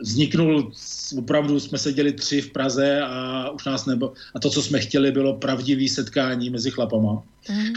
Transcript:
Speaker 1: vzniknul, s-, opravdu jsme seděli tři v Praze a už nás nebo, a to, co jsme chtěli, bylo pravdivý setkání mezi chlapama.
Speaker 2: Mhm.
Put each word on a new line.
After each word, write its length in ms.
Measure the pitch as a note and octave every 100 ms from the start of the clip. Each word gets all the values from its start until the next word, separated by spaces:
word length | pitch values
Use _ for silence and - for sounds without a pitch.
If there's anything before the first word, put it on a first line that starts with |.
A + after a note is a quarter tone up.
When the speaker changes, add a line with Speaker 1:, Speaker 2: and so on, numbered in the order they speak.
Speaker 1:
vzniknul, 680 | A2 A2+ D3 E3 E3 D3+ A#2
s-, 400 | - - - - C3+
opravdu 420 | A#2 D3+ D3 C#3+
jsme 180 | - C#3
seděli 360 | D3 C#3 D3
tři 280 | - - C#3+
v 100 | -
Praze 500 | - C3+ B2+ C#3 C#3+
a 480 | C3 B2+ B2+ C3 C3
už 160 | D3 C#3
nás 200 | C3+ C3+
nebo, 280 | B2 C3 - - A#2
a 40 |
to, 100 | C#3+
co 120 | D3
jsme 180 | - C#3
chtěli, 320 | - C#3+ C#3
bylo 260 | C3+ C3+ A2
pravdivý 520 | C#3 B2+ B2 C3+ C3+
setkání 600 | C#3 A2 C#3+ B2+ B2 B2
mezi 220 | A#2+ B2+
chlapama. 520 | - A2+ A2 G#2+ G#2+ - _ -
Speaker 2:
Mhm. 240 | G3+ A3